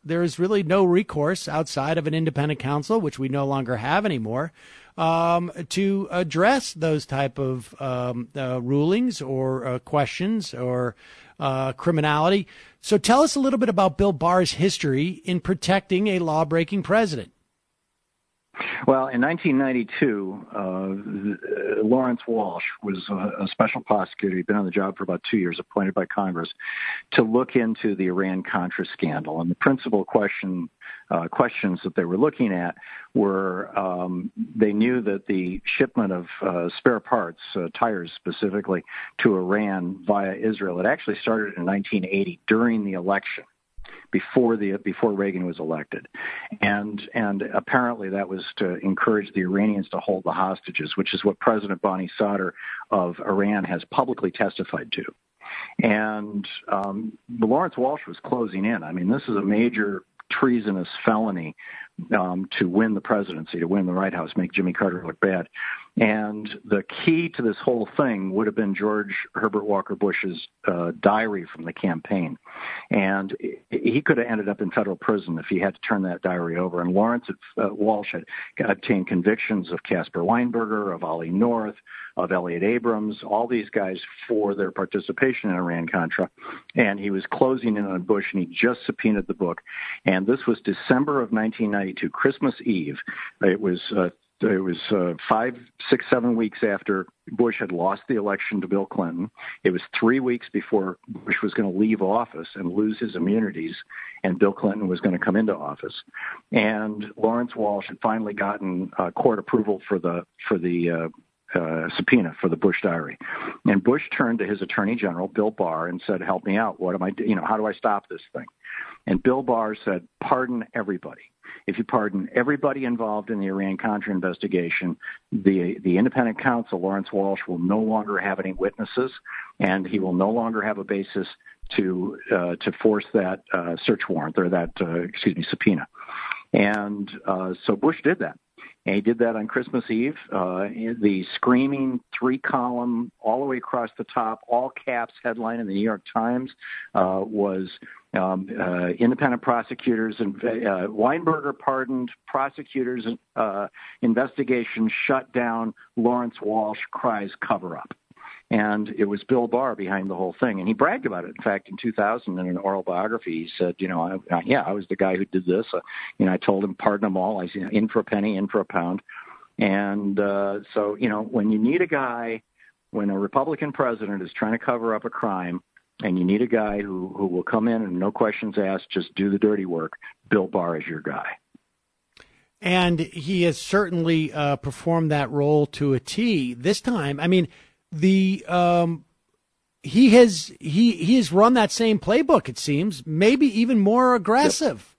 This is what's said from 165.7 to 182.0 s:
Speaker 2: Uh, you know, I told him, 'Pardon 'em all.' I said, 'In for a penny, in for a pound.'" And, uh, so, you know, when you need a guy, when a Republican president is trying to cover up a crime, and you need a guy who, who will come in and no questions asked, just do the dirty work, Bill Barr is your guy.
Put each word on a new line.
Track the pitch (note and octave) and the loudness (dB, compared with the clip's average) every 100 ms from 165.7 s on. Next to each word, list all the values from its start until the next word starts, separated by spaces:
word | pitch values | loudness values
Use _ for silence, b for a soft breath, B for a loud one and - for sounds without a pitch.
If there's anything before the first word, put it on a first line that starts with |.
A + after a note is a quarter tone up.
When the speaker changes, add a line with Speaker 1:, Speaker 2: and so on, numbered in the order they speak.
Speaker 2:
Uh, | F2+ B B B - | -6 B B B 0
you | F#2+ | 2
know, | |
I | F2+ | 2
told | - G2 | 2 2
him, | G2 | 0
'Pardon | F#2 A2 G2+ G#2 | 0 0 2 0
'em | F#2+ | 0
all.' | F#2 G2+ | 0 -2
I | F2 | -6
said, | G2+ F2+ | -6 -2
'In | G#2+ A2 | 0 2
for | A2+ | 0
a | |
penny, | - G#2 G#2+ F#2+ | 0 0 0 0
in | G2+ | 0
for | G#2+ | 0
a | F#2+ | 0
pound.'" | F#2+ E2+ F#2+ B B B B B - | -2 -2 -4 B B B B B -2
And, | G2+ G2 G2+ G2+ G2+ G2 | 0 2 0 -2 -2 0
uh, | G2+ G2 G2+ G2+ G#2 | 0 0 -2 -4 -4
so, | A2 G#2 G#2 | -2 -2 0
you | B2 | -2
know, | G#2+ | -2
when | A2 A#2+ G#2 | -2 0 2
you | G#2+ | 4
need | A2+ E3+ | 4 2
a | F3 | 2
guy, | D3 C3 A#2+ A#2 A2+ - b b _ _ | 0 -2 -4 -6 -8 -10 b b _ _
when | A2 G2+ | -2 0
a | G2 | 0
Republican | G2 C3+ C#3+ D3+ D3+ | 0 0 0 -2 -4
president | D3 B2+ A2 G#2 G2+ | -2 -2 -2 -4 -6
is | F2 | -6
trying | - G#2+ | -4 -2
to | A2+ | -2
cover | - A#2+ A2+ | -2 -2 -2
up | G#2+ A#2 | -2 -4
a | |
crime, | - A2+ F#2 F2+ F2+ - _ _ - | -4 -2 -2 -4 -6 -10 _ _ -8
and | G#2 F2+ | -2 2
you | |
need | F2+ G#2 | 4 4
a | A#2+ | 4
guy | A#2 G#2+ G2+ | 2 0 -2
who, | G2+ F#2 F#2 F2+ | -4 -6 -6 -2
who | G2 | -2
will | F2+ - | 0 0
come | A2+ A#2 | 0 2
in | A2+ | 0
and | G#2 F2+ | 0 -2
no | F#2+ | -2
questions | - A2 - A2 G2 | 2 0 0 -4 -2
asked, | F#2+ F#2+ - | 0 -2 -4
just | F#2+ - | -6 -4
do | - G2 | -2 0
the | G2 | 4
dirty | G#2+ G#2 | 4 2
work, | F#2 E2 D#2+ - B - _ | 0 -4 -6 -10 B -20 _
Bill | G#2+ F#2 | 2 2
Barr | G2 E2+ D#2+ | 0 0 -2
is | D2+ | -6
your | D#2 | -8
guy. | D2 C#2 - - _ - _ _ _ _ | -8 -8 -8 -12 _ -20 _ _ _ _